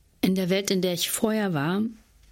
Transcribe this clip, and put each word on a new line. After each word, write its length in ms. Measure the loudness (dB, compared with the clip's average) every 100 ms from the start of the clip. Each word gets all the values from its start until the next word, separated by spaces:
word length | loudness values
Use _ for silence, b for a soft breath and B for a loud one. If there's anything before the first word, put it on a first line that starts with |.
| _ -2
In 140 | 0
der 160 | 2 2
Welt, 200 | 0 0
in 120 | 0
der 100 | 0
ich 180 | -2 -2
vorher 440 | 0 0 0 0
war, 260 | 0 0 0 -2 -6 _ _ -20